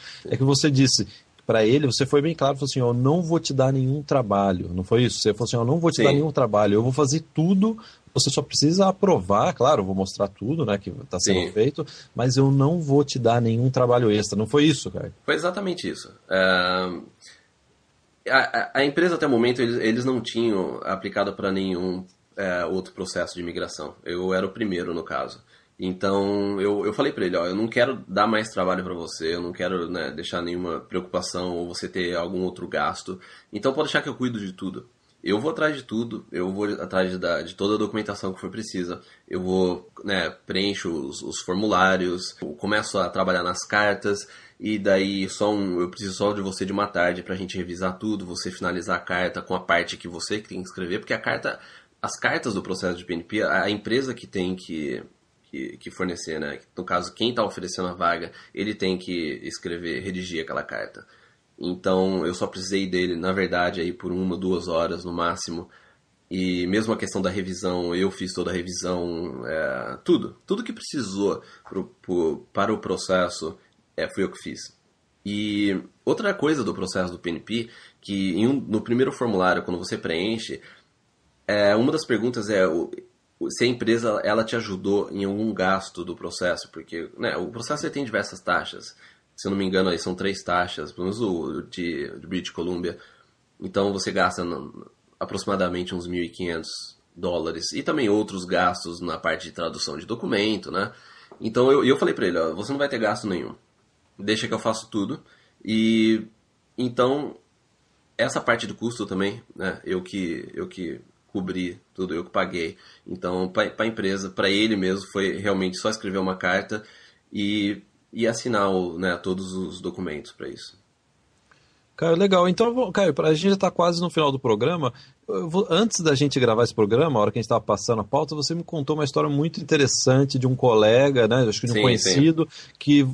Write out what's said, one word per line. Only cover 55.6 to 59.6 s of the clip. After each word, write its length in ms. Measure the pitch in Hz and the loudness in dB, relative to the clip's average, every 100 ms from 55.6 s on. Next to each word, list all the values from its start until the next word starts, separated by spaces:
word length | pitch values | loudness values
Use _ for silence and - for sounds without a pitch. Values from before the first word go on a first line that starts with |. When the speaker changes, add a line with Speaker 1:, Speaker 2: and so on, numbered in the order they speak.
| 65 - | -10 -12
Speaker 2:
que 140 | - | -14
fornecer, 480 | - 92 85 - 78 | -6 -6 -4 -6 -6
né? 220 | 73 67 _ - | -6 -10 _ -12
No 80 | |
caso, 280 | 90 90 87 | -4 -4 -4
quem 220 | - 120 | -2 -2
tá 100 | 120 | 0
oferecendo 440 | 101 92 90 - 90 | -2 -4 -8 -6 -6
a 60 | |
vaga, 360 | 87 85 85 85 - - | -2 -2 -2 -6 -14 -12
ele 200 | - 104 | -6 -4
tem 220 | 101 95 90 | -2 -2 -2
que 440 | 92 87 78 64 | -2 -4 -4 -6
escrever, 640 | 76 - | -10 -10